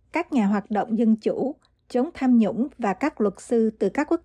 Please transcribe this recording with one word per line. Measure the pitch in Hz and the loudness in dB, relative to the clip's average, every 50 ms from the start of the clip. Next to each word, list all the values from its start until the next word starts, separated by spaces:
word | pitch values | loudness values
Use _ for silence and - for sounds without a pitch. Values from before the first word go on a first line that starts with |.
| _ _ | _ _
các | - 311 339 - | -6 -6 -4 -2
nhà | 320 240 202 | 0 0 2
hoạt | 196 208 202 196 - | 2 0 -2 -2 -2
động | 214 202 - - 220 220 | -2 -4 -2 -2 -2 0
dân | 233 220 220 | 2 2 2
chủ, | 214 - 208 - - - 262 311 - _ _ _ _ _ - | 2 0 -2 -2 -2 -4 -4 -6 -10 _ _ _ _ _ -4
chống | - 247 262 339 - | -2 -2 -2 -2 -4
tham | - 269 254 247 233 | -2 2 4 4 4
nhũng | 214 190 - 202 262 294 - - | 4 2 0 -2 -4 -6 -6 -4
và | 233 202 190 | -4 -4 -2
các | - - 311 - - | -2 -4 -4 -2 -2
luật | 214 196 185 - | -2 -2 -2 -6
sư | - - 247 226 220 220 | -6 -2 0 0 2 0
từ | 220 - 208 190 | 0 -2 -4 -2
các | - 277 302 - | -2 -2 -2 -2
quốc | 339 330 | -2 -4